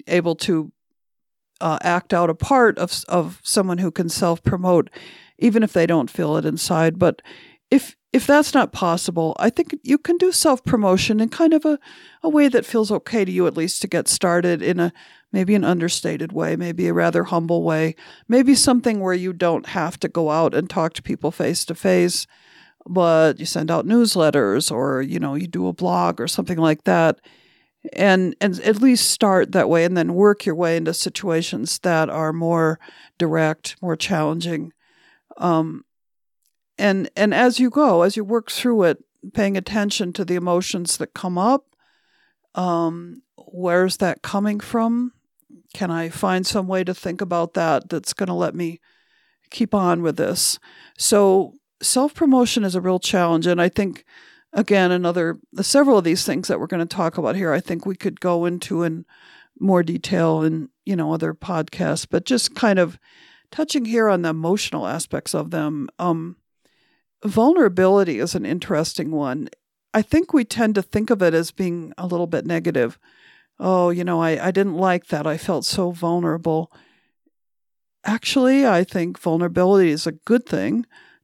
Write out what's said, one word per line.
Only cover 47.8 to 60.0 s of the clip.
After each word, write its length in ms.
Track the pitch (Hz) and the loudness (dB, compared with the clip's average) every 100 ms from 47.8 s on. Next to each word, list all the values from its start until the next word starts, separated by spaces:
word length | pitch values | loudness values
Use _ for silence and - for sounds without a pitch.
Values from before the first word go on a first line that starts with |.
| - | -2
that's 240 | 165 - | -8 -6
gonna 240 | - 185 175 | -6 -4 -2
let 180 | 175 | -4
me 260 | 175 170 170 _ _ _ _ _ _ _ | -4 -8 -8 _ _ _ _ _ _ _
keep 240 | - 226 | -6 -2
on 280 | 202 180 170 | 0 0 0
with 140 | 165 170 | -2 -2
this? 420 | - 175 - - - - - - | -2 -2 -4 -4 -12 -20 -20 -6
So 560 | - 208 196 190 180 - _ - | 0 4 4 4 0 -8 _ -8
self-promotion 800 | - 254 285 - 311 262 240 240 | -2 0 0 0 4 4 4 0
is 100 | 196 | -2
a 60 | 180 | -2
real 180 | 185 185 | 0 -2
challenge. 480 | - 180 170 165 175 | 0 2 2 2 2
And 140 | 175 | 2
I 80 | 175 | 0
think, 360 | - 196 - _ - - _ _ | 0 -4 -6 _ -20 -20 _ _
again, 380 | - - 202 180 | -4 2 2 2
another, 480 | 180 175 175 165 165 _ - | 2 0 0 -2 -4 _ -8
several 380 | 196 277 277 214 | 0 4 6 4
of 60 | |
these 200 | 170 180 | 4 0
things 240 | - 143 - | -2 -4 -4
that 120 | 85 | -4
we're 60 | 147 | -4
gonna 200 | 180 170 | -4 -4
talk 320 | 190 160 185 | -4 -4 -2
about 180 | 131 185 | -4 -2
here, 160 | 170 | -2
I 80 | 160 | -2
think 240 | 180 170 | -4 -8
we 120 | 202 190 | -8 -6
could 240 | 190 - | -6 -4
go 240 | 180 170 | -2 0
into 380 | 175 175 - 175 | -2 -4 -6 -4
in 220 | 170 160 - _ - - _ - | -4 -6 -12 _ -20 -20 _ -4
more 240 | 196 180 | 2 2
detail 600 | 170 175 | 2 -2